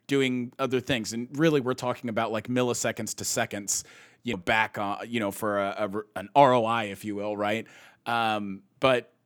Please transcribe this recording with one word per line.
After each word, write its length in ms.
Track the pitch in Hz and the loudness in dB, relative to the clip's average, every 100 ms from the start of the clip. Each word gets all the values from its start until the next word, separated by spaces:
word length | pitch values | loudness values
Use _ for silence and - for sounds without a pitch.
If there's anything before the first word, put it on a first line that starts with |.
| - | -2
doing 480 | 139 131 127 123 - | 0 2 0 -6 -4
other 200 | 135 123 | -2 0
things. 340 | - 131 104 | 0 -2 -2
And 160 | 113 120 139 | -6 -6 2
really, 260 | 160 151 | 4 4
we're 120 | 123 | 0
talking 380 | 127 123 120 120 | -2 -4 -4 -4
about, 200 | 110 113 | -2 -2
like, 160 | 110 107 | -2 -2
milliseconds 680 | 123 123 117 120 110 107 - | 0 2 0 -2 -4 -6 -8
to 100 | 98 | -4
seconds, 580 | - 113 104 101 - - - - _ | -2 -4 -4 -6 -6 -6 -18 -20 _
you 120 | 117 | -6
know, 40 | 107 | -4
back, 400 | 87 110 107 - | 2 2 2 0
uh, 200 | 101 101 107 | -4 -4 -4
you 120 | 117 | -2
know, 120 | 101 | -2
for 260 | 98 107 101 | -2 -2 0
a, 160 | 98 101 | -2 -2
a 100 | 107 | -4
r-, 140 | 101 - - | -4 -8 -12
an 140 | 98 139 | 0 6
R 180 | 139 | 8
O 120 | 123 110 | 6 4
I, 180 | 117 107 | 0 -2
if 180 | 98 | -6
you 120 | 107 101 | -6 -4
will, 200 | 104 104 | -4 -2
right? 300 | 104 110 - - - _ - | 0 -2 -6 -18 -20 _ -4
Um, 560 | 117 113 107 101 95 - _ | 0 0 0 -4 -10 -14 _
but 320 | 135 123 123 _ | 2 2 -2 _